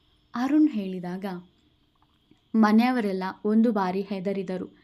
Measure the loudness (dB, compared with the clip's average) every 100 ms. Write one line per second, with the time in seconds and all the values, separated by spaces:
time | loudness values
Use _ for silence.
0 | _ _ _ -6 0 4 4 2 -6 -6
1 | -8 -8 -8 -10 -12 _ _ _ _ _
2 | _ _ _ _ _ 2 4 6 4 2
3 | -2 -4 -6 -6 0 2 2 2 -2 -4
4 | -6 -6 -6 -6 -6 -8 -10 -16